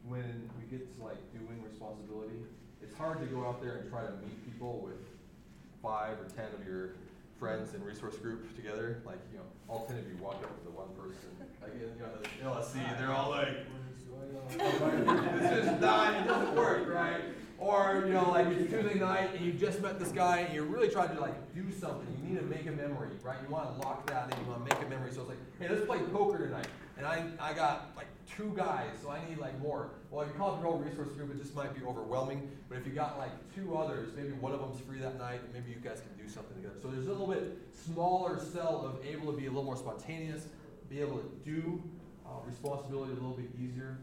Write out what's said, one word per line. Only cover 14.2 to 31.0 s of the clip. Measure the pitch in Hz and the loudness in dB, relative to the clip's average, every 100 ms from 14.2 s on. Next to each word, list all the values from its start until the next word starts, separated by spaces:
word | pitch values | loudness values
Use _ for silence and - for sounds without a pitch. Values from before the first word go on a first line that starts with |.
| - - - | -8 -8 -6
"It's | 339 392 - 311 - 339 349 339 - 349 - - | 2 4 6 6 8 8 8 6 6 6 6 6
just | - | 6
not, | 214 214 214 214 | 8 8 8 6
it | - | 4
doesn't | - - - | 4 6 6
work, | - 180 - | 6 6 4
right?" | - 170 - - - - - | 2 2 2 -2 -8 -12 0
Or, | 190 202 196 190 190 | 6 8 8 6 6
you | |
know, | 185 180 | 8 8
like, | 180 175 | 10 8
it's | 180 - | 6 4
Tuesday | 220 208 190 | 4 4 6
night | 185 190 190 185 | 6 4 4 2
and | 175 | 2
you | |
just | 147 208 180 | 4 4 4
met | 196 190 | 0 0
this | 175 | 0
guy | 185 180 175 | 6 8 8
and | 175 | 4
you're | 151 151 | 2 2
really | 226 220 | 6 6
trying | 190 170 151 | 6 4 2
to, | |
like, | 139 - - | -2 -2 -6
do | 175 196 | -4 -4
something. | - 165 - - 127 | -2 -4 -4 -4 -4
You | 170 | 0
need | 180 | 0
to | - | 0
make | 143 175 | -2 -2
a | |
memory, | 151 143 135 107 101 | -2 0 -2 -4 -4
right? | 127 131 | -6 -6
You | 135 | -2
wanna | 156 143 120 | -2 -2 -2
lock | - - - | -2 -2 -2
that | 131 127 | -2 0
in, | 131 | -2
you | 123 | -2
wanna | 117 | -4
make | 127 147 | 2 2
a | 139 | 2
memory. | 131 127 | -2 -4
So | - | -4
it's | 120 | -6
like, | 123 - - | -8 -12 -6
"Hey, | 180 | 0
let's | 214 - | 2 4
play | 233 | 2
poker | - 196 196 170 135 | 2 4 4 4 0
tonight." | 127 - - - - | -2 -6 -10 -14 -6
And | 147 | -2
I, | 165 165 160 | 0 -2 -4
I | 147 | -2
got, | 156 151 147 - - | 4 4 4 -4 -12
like, | - - - | -12 -14 -12
two | - 208 180 | -6 -2 0
guys, | 175 139 - - | 2 0 -2 -6
so | 143 | -6
I | 151 165 | -6 -6
need, | 156 | -6
like, | 135 131 | -4 -2
more. | 147 - - - - | -2 -2 -4 -8 -6
Well, | 143 | -4
if | 147 | -2
you | 147 | 2
call | 196 | 2
it | 156 | 4
your | 170 | 2
whole | 160 | 2
resource | 147 - | 0 -2